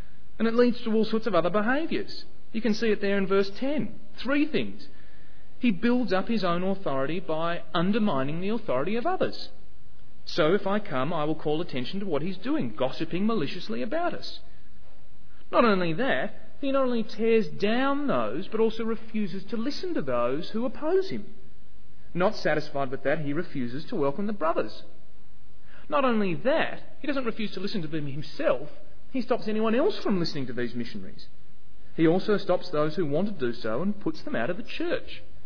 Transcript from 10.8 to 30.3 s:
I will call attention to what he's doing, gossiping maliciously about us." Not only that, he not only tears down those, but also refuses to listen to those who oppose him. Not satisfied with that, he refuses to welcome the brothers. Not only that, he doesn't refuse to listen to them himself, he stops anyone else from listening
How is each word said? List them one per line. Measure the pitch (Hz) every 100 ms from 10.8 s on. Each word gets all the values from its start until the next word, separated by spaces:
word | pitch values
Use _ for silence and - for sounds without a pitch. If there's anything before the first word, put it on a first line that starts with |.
| 196 135 135
I | 170 151
will | 156
call | 156 156
attention | 170 139 127 190
to | 196
what | 143
he's | 170 185
doing, | 247 311 131 107
gossiping | 131 - 156 170 214
maliciously | 226 143 - - 226
about | 247 311 349
us." | - - - - - - - - - - - - - -
Not | - 240
only | 190 175
that, | 160 180 131 - - - -
he | 277
not | 269 254
only | 240
tears | 214 - 226 226 175
down | 143 202 233 277 277 285
those, | 135 107 131 190
but | 220
also | 226 220
refuses | 226 220 - 220 202 185 -
to | 220
listen | 240 - 370 302
to |
those | 139 123 120 143 185
who | 214
oppose | 247 226 311 381 -
him. | 220 208 - - - - - - - -
Not | 170 190 208
satisfied | 180 151 147 147 135
with | 131
that, | 135 156
he | 143
refuses | 143 165 143 120 131 -
to | 208
welcome | 139 143 202
the |
brothers. | 208 320 339 110 - - - - - - - - - - - -
Not | 294 262
only | 220 196 151
that, | 208 311 143 - - -
he | 302
doesn't | 269 233
refuse | 214 208
to | 190
listen | 196 214
to | 156
them | 156 147
himself, | 135 - - 302 127 - - - - -
he | 262
stops | 214 226 214
anyone | 214 220
else | 226 370 415
from | - 190
listening | 165